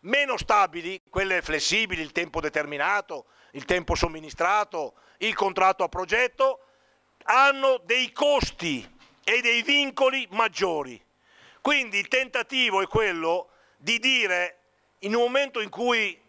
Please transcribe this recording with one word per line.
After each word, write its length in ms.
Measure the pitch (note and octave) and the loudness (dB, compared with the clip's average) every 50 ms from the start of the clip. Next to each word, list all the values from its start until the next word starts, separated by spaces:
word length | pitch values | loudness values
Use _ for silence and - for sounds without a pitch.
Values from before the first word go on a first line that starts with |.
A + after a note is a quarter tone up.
meno 360 | - G3 B3 C#4+ C#4+ C4+ A#3+ | -2 0 0 0 0 0 -2
stabili, 640 | F#3+ - - A3 G#3 G3 F3 D#3 F3 D#3+ F3 F#3+ F#3 _ _ | -6 0 2 4 4 4 2 0 -10 -10 -10 -10 -12 _ _
quelle 320 | - F#3 G3 F#3+ F#3 F3 | -4 -4 -2 0 -2 -2
flessibili, 600 | - - D#3 D3 - - - G#3+ A3+ G3 F#3 E3 | -2 -2 -4 -2 0 0 0 0 0 -2 -4 -8
il 100 | D#3 C#3+ | -8 -6
tempo 300 | - E3+ E3+ D#3 - E3 | -4 -4 -4 -4 -6 -6
determinato, 840 | D#3+ D3+ - D#3 D3 D3 D3 C#3 D3 F3 G3+ G3+ G3 - E3 C#3 - _ _ _ _ _ | -6 -2 -2 -2 -4 -4 -4 -4 -2 0 -2 -2 -4 -6 -14 -14 -14 _ _ _ _ _
il 140 | - C#3+ C3 | -16 -16 -2
tempo 300 | - F3+ F3+ D#3+ - F3 | 0 0 0 0 -2 0
somministrato, 1000 | - - E3+ D#3 D#3+ D#3 D3+ - - E3 F3+ G3+ G#3+ G#3 _ - E3 D3 A#2 _ _ _ _ _ | 0 0 -2 -2 -10 -14 -16 -4 -2 0 2 2 0 0 _ -6 -8 -8 -8 _ _ _ _ _
il 160 | _ F#3+ A3 G#3 | _ -4 -4 0
contratto 480 | - G3+ G3 F3+ F#3 F#3+ F#3+ F#3+ - F#3 | 0 -2 0 2 4 2 2 4 2 -2
a 60 | E3 | -4
progetto, 720 | - F3+ F#3 E3 G#3 A#3 B3+ B3 _ - C4+ C4+ B3+ - _ _ _ _ _ _ _ _ _ _ _ _ - | -2 -8 -4 0 0 0 0 0 _ 2 2 2 2 -2 _ _ _ _ _ _ _ _ _ _ _ _ 0
hanno 580 | - A3 B3+ C4+ C#4 C#4 C4+ C4+ C4+ C4 B3 E3+ | 2 4 6 6 4 4 2 2 2 2 0 0
dei 280 | E3+ A#3 B3+ B3+ A#3 | -2 0 0 0 -4
costi 840 | _ - D4 D4 C#4+ C4+ B3+ - - - E3+ E3+ C#3+ A#2+ G2+ - _ _ - _ _ _ _ | _ 0 2 4 4 2 0 -2 -6 -6 -4 -4 -4 -4 -8 -14 _ _ -20 _ _ _ _
e 180 | F#3+ A3 B3 | 0 0 2
dei 200 | A#3+ A#3 A#3 A#3 | 2 2 0 0
vincoli 680 | A3+ - C#4 C#4+ C#4+ C4+ C4 - C4+ C4 C4 C4+ A#3+ - | 2 2 2 2 2 0 0 2 2 2 2 0 -6 -4
maggiori. 680 | F#3 A3 A3+ G#3+ - - G3 F#3 E3 D3+ C#3 B2+ A#2+ - _ _ _ _ _ _ _ _ - - _ _ | -2 0 0 0 0 -2 -2 -2 -2 -4 -6 -8 -12 -18 _ _ _ _ _ _ _ _ -20 -20 _ _
Quindi 360 | - C4+ D4 C#4 B3+ A3 G3 G3+ | 0 2 2 2 0 -2 -4 -4
il 80 | G3+ | -2
tentativo 760 | - - C4 C4 B3+ - B3 A3+ - C4+ C4 B3 A3+ F#3+ G3 | 0 0 0 0 0 -4 -4 -4 -2 0 0 2 2 2 2
è 60 | F#3+ | 0
quello 600 | - - A3 A3 G3+ F3 E3 D#3+ E3 E3+ F#3 - _ _ _ _ _ _ | 2 0 0 0 0 -2 -2 0 0 0 -2 -4 _ _ _ _ _ _
di 220 | _ C#3+ F#3 A#3 A3+ | _ -6 -4 -4 0
dire, 580 | A3 C4 C4 B3 A3 F#3+ F3+ F3 F3+ F3 - _ _ _ _ _ _ _ _ _ | 0 2 2 2 2 0 0 -2 -2 -4 -6 _ _ _ _ _ _ _ _ _
in 160 | F#3+ G3+ A3 | -6 -2 0
un 60 | A#3+ | 2
momento 400 | A#3+ A#3+ B3+ C#4 C#4+ C#4 - A3+ | 2 2 2 0 0 0 -4 -6
in 80 | G#3+ G3+ | -6 -6
cui 500 | - F#3 A#3+ B3 A#3+ A3+ G#3+ F#3+ E3+ _ _ | -6 -2 0 2 2 2 0 -2 -6 _ _